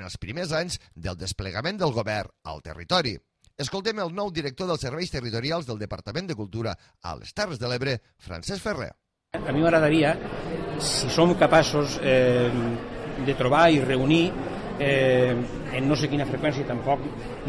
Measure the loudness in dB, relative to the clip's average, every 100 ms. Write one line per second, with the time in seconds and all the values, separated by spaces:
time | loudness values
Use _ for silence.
0 | -12 -12 -10 -8 -4 -2 -4 -8 _ -10
1 | -8 -8 -8 -8 -8 -6 -6 0 0 0
2 | -2 -2 -4 _ -12 -12 -12 -12 -2 0
3 | 0 -6 _ _ _ -10 -8 -4 -4 -4
4 | -4 -4 -6 -4 -6 -4 -4 -4 -4 -6
5 | -6 -6 -4 -4 -2 -4 -4 -8 -8 -10
6 | -8 -6 -6 -6 -6 -4 -4 -6 _ _
7 | -12 -12 -10 -6 -4 -4 -4 -2 -2 -4
8 | _ _ -12 -10 -8 -6 -4 -6 -6 -12
9 | _ _ _ -8 -2 2 4 6 6 4
10 | 4 2 -4 -10 -8 -6 -6 -4 -2 -2
11 | 0 4 6 6 6 6 6 2 0 0
12 | 4 6 6 4 2 2 -2 -4 -8 -10
13 | -8 -4 -2 0 4 6 8 6 4 2
14 | 4 4 4 0 -6 -8 -8 -2 2 4
15 | 6 6 4 2 -4 -6 -6 -2 2 2
16 | 2 0 -2 -2 0 -2 -2 -2 0 0
17 | -2 -8 -10 -4